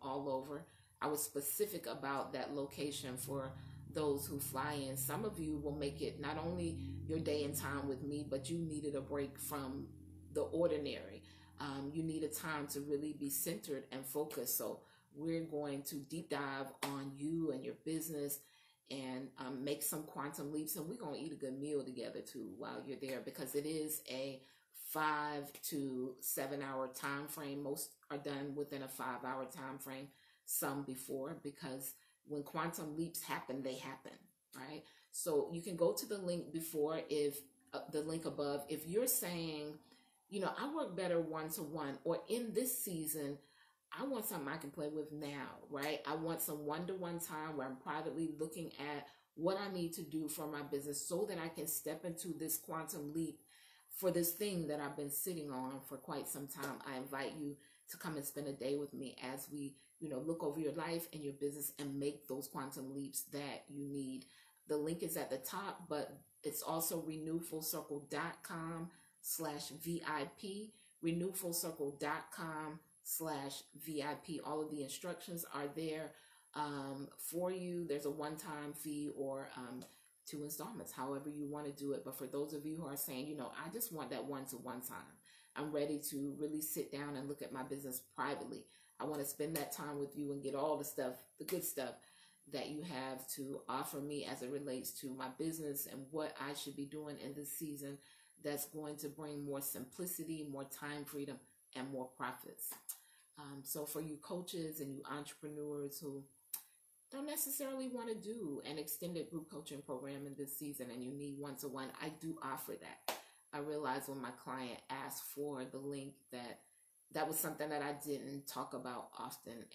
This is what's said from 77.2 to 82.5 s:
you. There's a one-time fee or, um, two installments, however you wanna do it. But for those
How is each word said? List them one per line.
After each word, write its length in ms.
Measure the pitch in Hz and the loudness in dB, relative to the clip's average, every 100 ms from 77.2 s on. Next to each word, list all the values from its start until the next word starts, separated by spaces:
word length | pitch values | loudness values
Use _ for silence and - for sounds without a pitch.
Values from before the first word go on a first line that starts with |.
| - 165 180 | -4 2 2
you. 320 | 185 180 175 | 2 0 0
There's 220 | 165 143 147 | 2 2 2
a 60 | |
one-time 640 | 156 151 156 185 147 147 | 0 0 -2 -4 -4 -4
fee 360 | 143 156 147 147 - | -4 -2 0 0 0
or, 320 | 135 135 135 - | 0 0 -4 -6
um, 260 | 123 127 - - - _ - | -6 -6 -8 -14 -20 _ -8
two 180 | 147 | -4
installments, 480 | 147 - 180 202 87 | -2 -2 -4 -4 -6
however 360 | - 135 139 151 | -2 0 0 -2
you 200 | 147 143 | -2 -2
wanna 240 | 147 147 | -2 -2
do 200 | 143 139 | 0 0
it. 120 | 135 131 | 0 0
But 100 | 135 | -4
for 120 | 127 | -2
those 260 | 143 147 | 0 0